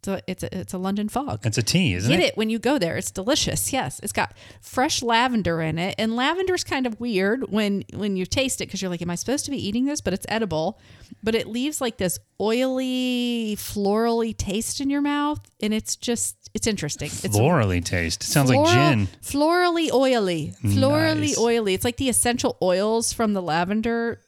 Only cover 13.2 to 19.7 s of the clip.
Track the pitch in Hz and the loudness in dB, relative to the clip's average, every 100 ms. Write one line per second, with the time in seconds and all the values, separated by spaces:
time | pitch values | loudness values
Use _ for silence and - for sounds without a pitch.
13.2 | 240 240 220 208 - - 202 214 233 233 | -2 -2 -2 -6 -6 -2 0 2 2 0
14.2 | 226 214 - 196 226 - 277 285 285 285 | -2 -4 -4 -4 -4 -4 -2 0 0 0
15.2 | 294 302 - _ 208 220 - - - - | -2 -4 -8 _ -2 -2 -4 -6 -4 -2
16.2 | - - - 214 - 208 147 - 143 92 | -4 -8 -12 -4 -2 -2 -4 -6 -8 -6
17.2 | 131 104 127 170 104 90 85 92 82 - | 0 4 4 4 4 2 0 0 0 -2
18.2 | - 151 131 185 311 - - 117 98 - | 0 4 6 6 6 6 6 4 0 -4
19.2 | - 277 302 349 359 | -6 0 4 4 4